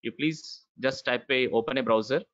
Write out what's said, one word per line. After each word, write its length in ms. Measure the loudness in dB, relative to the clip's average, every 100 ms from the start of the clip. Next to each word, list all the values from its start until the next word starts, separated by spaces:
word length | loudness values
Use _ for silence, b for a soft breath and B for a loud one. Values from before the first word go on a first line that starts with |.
you 100 | -10
please 520 | -4 -4 -4 -14 -20 _ -4
just 240 | -4 -2
type 200 | -2 -2 0
a, 180 | 0 2
open 300 | 2 0 -2
a 40 |
browser 400 | 2 2 2 -2 -2